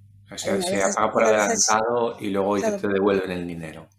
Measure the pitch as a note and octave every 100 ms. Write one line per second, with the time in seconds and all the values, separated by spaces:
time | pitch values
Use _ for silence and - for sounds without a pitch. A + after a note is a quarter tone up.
0 | - - - G2 - G2 F2+ G2 G2 G2+
1 | G#2+ A2+ A2 G#2+ G2+ G#2+ - A2 A2+ A#2+
2 | A#2 - G#2+ G2 G2 G2+ A2 G2+ G2+ G2
3 | G2+ G2 F#2 F2+ F2 E2+ D#2+ D#2+ E2